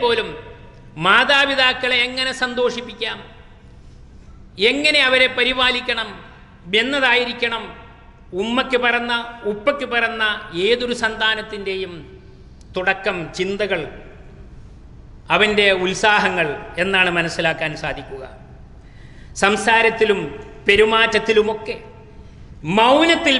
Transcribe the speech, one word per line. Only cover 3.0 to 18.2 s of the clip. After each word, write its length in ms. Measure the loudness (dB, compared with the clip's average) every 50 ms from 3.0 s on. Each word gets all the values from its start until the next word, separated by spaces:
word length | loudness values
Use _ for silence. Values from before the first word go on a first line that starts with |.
| -8 -8 -8 -10 -14 -18 -20 -20 -20 -20 -20 -20 -20 -20 -20 -20 -20 -20 -20 -20 -20 -20 -20 -20 -20 -20 -20 -20 -20 -18 -2 0 2 2
എങ്ങനെ 280 | 2 2 2 2 4 4 4 4
അവരെ 200 | 4 4 4 2 2 0
പരിപാലിക്കണം 720 | 0 0 0 2 0 0 0 0 -4 -4 -4 -4 -6 -8 -10 -14 -18 -20 -20 -20 -20 -20 -20 -20 -8 -2 0 0
എന്നതായിരിക്കണം 840 | 0 0 0 0 2 2 2 2 0 -2 -4 -4 -4 -4 -4 -6 -8 -12 -14 -18 -20 -20 -20 -20 -20 -20 -20 -20 -18 -10 -6 -6
ഉമ്മയ്ക്ക് 360 | -4 0 0 0 0 2 0 2 2
പിറന്ന, 300 | 2 2 0 0 -2 -2 -4 -4 -8 -12 -8 -6 -6
ഉപ്പയ്ക്ക് 360 | -6 -2 -2 -2 -2 -2 -4 -4 -2
പിറന്ന 300 | 0 0 -2 -2 -2 -2 -2 -2 -4 -8 -8 -4 -2 2
ഏതൊരു 300 | 2 2 2 0 -4 -4 -2 -2
സന്താനത്തിൻ്റെയും 880 | -2 -2 0 0 0 0 -2 -4 -8 -10 -8 -6 -6 -6 -6 -6 -8 -10 -14 -16 -18 -20 -20 -20 -20 -20 -20 -20 -20 -20 -20 -20 -10 -8
തുടക്കം 420 | -2 -2 0 -2 0 -2 -4 -4 -4 -6 -8 -6 -6
ചിന്തകൾ, 440 | -4 -4 -2 -2 -2 -2 -2 -4 -4 -8 -12 -16 -18 -18 -20 -20 -20 -20 -20 -20 -20 -20 -20 -20 -20 -20 -20 -20 -20 -20 -20 -20 -20 -20 -20 -18 -2 0 2
അവൻ്റെ 320 | 4 4 4 4 4 4 4 4 2 0
ഉത്സാഹങ്ങൾ 640 | -2 0 2 2 4 4 4 2 2 0 0 -2 -2 -4 -6 -10 -10 -6 -4 -2
എന്നാണ് 280 | 0 2 2 2 2 2 0
മനസ്സിലാക്കാൻ 540 | 0 -2 -2 -2 -2 -2 -2 -2 -4 -6 -6 -6 -6
സാധിക്കുക. 400 | -8 -8 -8 -10 -12 -14 -14